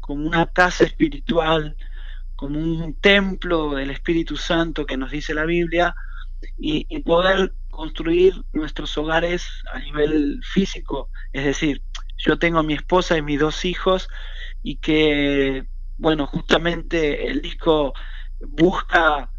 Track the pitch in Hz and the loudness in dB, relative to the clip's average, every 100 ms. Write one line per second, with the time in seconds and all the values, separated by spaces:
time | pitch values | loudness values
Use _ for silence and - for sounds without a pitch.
0 | - 143 151 165 170 - 180 - 165 - | -6 -4 0 2 0 4 2 4 2 4
1 | 151 143 - 165 160 160 151 - - - | 0 0 -2 0 4 2 0 -8 -10 -10
2 | - - - - 139 147 165 165 160 147 | -10 -8 -8 -8 -4 -2 0 -2 -4 0
3 | 202 202 196 185 185 170 151 139 139 139 | 4 6 4 -2 0 0 0 -2 -4 -4
4 | - 165 165 147 - 170 165 160 143 131 | 0 0 0 -4 0 2 2 -2 -4 -4
5 | 131 143 147 156 156 175 170 170 175 - | -4 -4 -4 -2 0 2 2 2 2 0
6 | - - - - - - - 151 - 151 | -10 -8 -8 -8 -8 -6 -2 -2 -2 -6
7 | 131 170 185 190 190 - - - 156 - | 2 4 4 4 2 -2 -10 -8 -8 -6
8 | 160 170 185 180 - - 151 - 151 - | 0 6 6 4 -6 -4 -4 -4 -4 -4
9 | 151 160 170 175 - - - - - 147 | 0 0 2 -2 -4 -8 -8 -8 -8 0
10 | 151 156 143 131 - - 190 - - 160 | 2 4 2 -2 -2 0 0 -2 -6 -6
11 | 202 - - 139 139 135 160 135 - - | -6 -8 -8 -2 0 2 0 -2 -4 -8
12 | - - - 151 170 165 156 143 - 180 | -8 -4 0 2 4 4 2 0 4 2
13 | 175 165 147 147 156 147 185 175 - 185 | 4 2 2 2 2 2 -2 0 2 2
14 | - - - - - - - 147 - 156 | 0 -8 -10 -8 -8 -8 -6 -6 0 4
15 | 156 147 143 143 135 135 131 - - - | 4 4 2 2 2 0 -4 -8 -8 -2
16 | 160 156 139 170 - 170 165 170 147 170 | 2 2 0 -2 2 2 2 -2 -2 0
17 | 156 143 - 139 156 - - 156 143 - | 2 0 -2 -4 -4 -4 2 4 2 -2
18 | - - - - 139 143 170 - - 185 | -10 -10 -10 -10 -10 2 4 4 0 4
19 | 160 147 139 | 4 2 -2